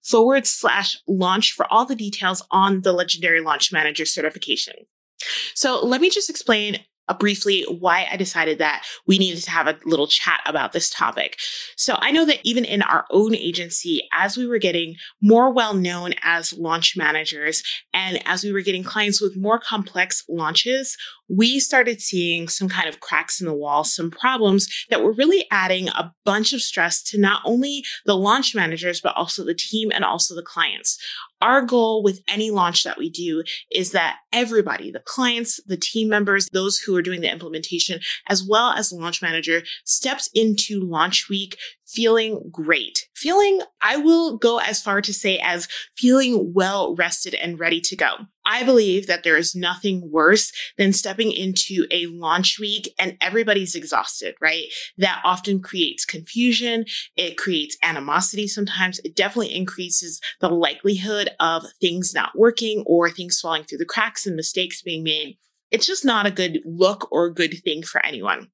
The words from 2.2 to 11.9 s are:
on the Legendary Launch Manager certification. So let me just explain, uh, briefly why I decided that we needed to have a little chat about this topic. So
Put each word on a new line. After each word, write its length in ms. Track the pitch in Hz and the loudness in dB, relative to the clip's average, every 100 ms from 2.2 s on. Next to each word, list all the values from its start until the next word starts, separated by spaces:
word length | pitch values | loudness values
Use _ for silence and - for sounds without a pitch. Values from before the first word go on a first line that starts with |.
| 185 185 - | -2 -2 0
on 320 | 190 196 190 | 4 4 4
the 100 | 190 | 2
Legendary 480 | 180 180 165 175 165 | 2 0 0 2 2
Launch 320 | 160 147 - | 2 0 0
Manager 320 | 165 151 151 | 0 0 -2
certification. 720 | 156 - 151 180 - - - - _ _ _ _ - - - | -4 -2 -4 -4 -4 -2 -4 -8 _ _ _ _ -8 -6 -6
So 300 | - 269 254 | -2 0 0
let 180 | 240 254 | 0 2
me 80 | 359 | 2
just 180 | 403 392 | 2 -2
explain, 520 | 311 - 214 208 202 - _ - | -4 2 2 2 -6 -10 _ -6
uh, 60 | |
briefly 500 | 185 208 202 208 196 - 170 | 0 2 2 2 2 0 -2
why 260 | 180 175 185 | 2 2 0
I 60 | 185 | -4
decided 400 | 185 175 156 151 | -2 0 0 2
that 260 | 156 143 - - - | 0 0 -8 -8 2
we 100 | 190 | 4
needed 260 | 190 170 | 4 0
to 60 | 175 | -2
have 160 | 170 151 | 0 0
a 120 | 156 165 | -2 0
little 200 | 160 147 | 2 2
chat 340 | - - 165 | 2 2 0
about 280 | - 151 131 | 0 -2 -2
this 180 | 175 - | -2 -4
topic. 480 | - 117 - - - - - - - | 0 -2 0 -6 -6 -10 -10 -12 -4
So 200 | - | -2